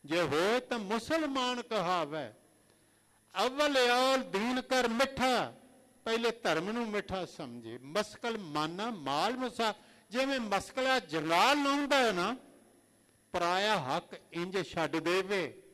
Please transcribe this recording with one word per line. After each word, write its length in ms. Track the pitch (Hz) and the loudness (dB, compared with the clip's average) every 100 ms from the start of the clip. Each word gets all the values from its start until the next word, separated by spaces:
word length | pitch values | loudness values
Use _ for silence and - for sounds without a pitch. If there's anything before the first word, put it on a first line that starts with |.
ਜੇ 160 | 143 170 | -2 0
ਹੋਏ 400 | 156 147 190 247 | 2 2 2 0
ਤਾਂ 180 | 247 240 | -2 -6
ਮੁਸਲਮਾਨ 840 | 190 226 226 330 302 269 247 247 | -2 -4 -2 -2 0 -2 -2 -4
ਕਹਾਵੈ। 720 | 240 220 170 180 147 156 120 - _ _ _ _ _ _ _ _ _ 180 226 | -4 -2 0 0 0 -4 -8 -12 _ _ _ _ _ _ _ _ _ -2 0
ਅਵਲ 300 | 269 294 269 | 2 2 4
ਔਲ 460 | 247 247 262 269 | 4 4 4 2
ਦੀਨ 380 | - 196 233 254 | 0 -2 -2 -2
ਕਰ 280 | - 254 240 | 0 0 2
ਮਿੱਠਾ।" 680 | 226 269 269 254 233 131 123 - - _ _ | 0 0 2 2 2 -2 -8 -20 -20 _ _
ਪਹਿਲੇ 260 | 220 226 233 | -4 0 0
ਧਰਮ 400 | 226 190 156 185 | 0 0 0 0
ਨੂੰ 180 | 233 226 | -4 -2
ਮਿੱਠਾ 360 | 208 196 190 | -4 -4 -6
ਸਮਝੇ। 540 | 165 - 139 120 113 123 | -6 -10 -12 -12 -12 -14
ਮਸਕਲ 560 | 135 185 208 - 240 226 | -4 -2 -2 -4 -6 -6
ਮਾਨਾ 520 | 175 151 156 175 226 | -4 -2 -2 -2 -6
ਮਾਲ 460 | 208 135 143 196 254 | -6 -2 2 2 0
ਮੁਸਾ, 380 | 254 - 226 202 - - _ | -4 0 -2 -2 -14 -20 _
ਜਿਵੇਂ 300 | 226 269 269 | -2 0 0
ਮਸਕਲਾ 580 | 220 196 - - 262 262 | 0 -2 -2 -2 2 2
ਜੰਗਾਲ 640 | 180 160 156 170 233 294 | 0 -4 2 6 6 6
ਲਾਉਂਦਾ 340 | 277 285 285 285 | 2 2 4 4
ਹੈ 160 | 233 | 4
ਨਾ, 240 | 180 185 254 - - _ _ _ _ _ _ _ | 2 -2 -4 -12 -20 _ _ _ _ _ _ _
ਪਰਾਇਆ 460 | 180 170 185 208 202 | -2 2 2 2 2
ਹੱਕ 420 | 131 160 170 - - | 0 -4 -4 -18 -10
ਇੰਜ 340 | 165 180 190 170 | -8 -4 -4 -4
ਛੱਡ 300 | 175 156 160 | -2 -2 0
ਦੇਵੇ। 680 | 156 185 185 202 147 - - | 0 0 0 -2 -4 -8 -20